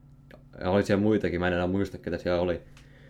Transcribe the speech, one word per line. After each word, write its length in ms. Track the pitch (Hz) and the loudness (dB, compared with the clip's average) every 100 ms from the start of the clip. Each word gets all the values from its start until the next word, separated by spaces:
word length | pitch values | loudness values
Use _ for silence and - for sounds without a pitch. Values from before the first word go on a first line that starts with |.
| - - - - - - | -20 -20 -20 -20 -20 -8
Ja 100 | 90 | 0
oli 120 | 98 | 0
siellä 200 | 98 98 | 2 2
muitakin, 380 | 104 110 92 85 | 4 2 0 0
mä 60 | 90 | 0
en 60 | |
enää 120 | 87 90 | 0 0
muista, 320 | 95 98 - | 0 -2 -6
ketä 200 | - 85 | -8 -4
siellä 220 | 87 87 | -2 0
oli. 200 | 90 85 - - - - - | 0 -2 -6 -20 -20 -20 -20